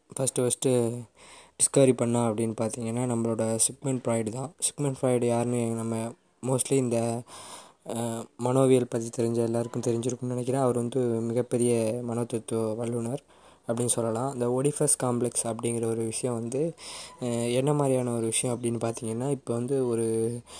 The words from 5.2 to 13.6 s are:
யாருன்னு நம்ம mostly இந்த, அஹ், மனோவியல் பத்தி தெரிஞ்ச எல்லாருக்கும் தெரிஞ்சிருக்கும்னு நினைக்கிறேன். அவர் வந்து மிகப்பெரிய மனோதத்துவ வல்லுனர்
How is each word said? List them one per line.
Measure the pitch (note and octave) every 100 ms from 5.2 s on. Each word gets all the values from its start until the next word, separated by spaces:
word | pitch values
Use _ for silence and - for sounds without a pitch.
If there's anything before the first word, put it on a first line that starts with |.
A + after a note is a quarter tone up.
யாருன்னு | A#2+ A#2 A#2+ B2 A2+
நம்ம | A2+ A2+ A2+ A#2 - _ - B2
mostly | C3 -
இந்த, | C3+ B2 A#2 A#2 A#2 - - - - - _ -
அஹ், | A2+ A#2 A2+ - -
மனோவியல் | A#2+ C3 C3 B2+ A#2+
பத்தி | A#2+ A#2 -
தெரிஞ்ச | A#2
எல்லாருக்கும் | A#2 A#2 A#2 A#2 B2
தெரிஞ்சிருக்கும்னு | A#2+ A#2 B2 B2
நினைக்கிறேன். | B2 B2 B2 C3+
அவர் | B2+ A#2+
வந்து | A#2+ C3
மிகப்பெரிய | B2 A2+ A#2 A#2 A#2+ B2 A#2+ A#2 A2 A#2+
மனோதத்துவ | A#2+ A#2 A#2 A2+ - A2+ A2
வல்லுனர் | A2 A#2 A#2 A#2 C#3 - - - -